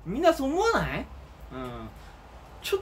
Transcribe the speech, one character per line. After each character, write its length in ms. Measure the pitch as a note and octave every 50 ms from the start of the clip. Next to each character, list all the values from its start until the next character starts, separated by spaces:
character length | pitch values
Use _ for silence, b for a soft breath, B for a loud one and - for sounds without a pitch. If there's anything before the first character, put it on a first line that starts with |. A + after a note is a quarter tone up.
| -
み 160 | D#3+ F#3+ C4+
ん 20 |
な 100 | F4+ E4+
そ 140 | E4 D#4+ C4+
う 40 | C4+
思 100 | D4+ F4+
わ 120 | G#4+ A#4
な 240 | A4 A3 D#3+ B2+ C3+
い？ 100 | E3+ C#4 - - - - - - - - -
う 40 | B2
ん。 320 | C3 B2+ B2 A#2+ A#2 A2+ A2 B B B B B B - - - - - - - -
ち 120 | - - G4+
ょ 40 |
っ 20 | F#4+